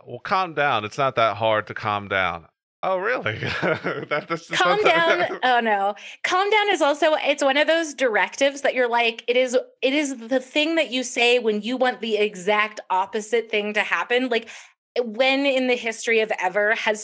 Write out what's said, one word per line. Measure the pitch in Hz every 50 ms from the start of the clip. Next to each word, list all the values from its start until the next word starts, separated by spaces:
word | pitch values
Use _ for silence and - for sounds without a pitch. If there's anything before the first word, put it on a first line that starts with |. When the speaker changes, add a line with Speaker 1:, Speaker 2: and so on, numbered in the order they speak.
| -
Speaker 1:
"Well, | - 120 120
calm | - - 202 190 185 170 151
down. | 147 143 143 127 110 104
It's | 107 - -
not | 139 135 117
that | 120 113 110 101
hard | 104 113 113 110 107 104 -
to | 110
calm | - - 107 104 101 101 95
down." | 101 95 92 87 85 85 82 - _ _ _ _ _ _ -
Oh, | 180 190 180
really? | 185 220 254 277 214 - 110 -
<laughs> | - - - - 196 185 151 117 - 180 147 139 - -
That, | 151 151 - -
that's, | 165 160 - -
Speaker 2:
Calm | - - 370 359 403 415
Speaker 1:
that's | 415 381 330 330 330 330 - 359 359 -
Speaker 2:
down. | 370 -
Speaker 1:
<laughs> | 233
Speaker 2:
Oh, | 254 247 240
no. | 233 226 208 196 196 202 208 - - - - - -
Calm | - 359 370 392 403
down | 440 427 415 415
is | 381 285
also, | 311 277 302 294 339 311 311
it's | - - 269 294 285
one | 294 269 262
of | 294 302 294
those | 320 330 330 302 269
directives | 240 269 247 208 202 180 196 - - 277 285 277 277
that | - 240 190
you're | 254 247 233
like, | 233 233 233 226 226 226 - -
it | 240
is, | 254 254 247 240 254 - - _ _
it | - 269 269
is | 302 302 269 269 226
the | 226 226 269 254
thing | 254 - - 302 302 320 330
that | 330 294 208
you | 240 262 247
say | 247 - 262 240 240 247 247
when | 220 226 208 208
you | 202 226 254
want | 240 254 254 247 254
the | - 233 214
exact | 202 208 208 - 185 175 196 208 208 214 214 214 - - -
opposite | 185 185 196 190 - 220 202 - 240 233 226 226
thing | 226 208 208 208 208
to | 208
happen. | 190 - 190 170 180 - 240 247 262 247
Like, | 233 226 226 - - - - - _ _ _ _ - -
when | 247 226 208 220 262 262 269 269 285
in | 277 254 262 262 254
the | 247
history | 247 233 233 220 - - 240 226 220
of | 220 214 - -
ever | 180 185 180 208 208 208 226
has | 226 - 226 214 214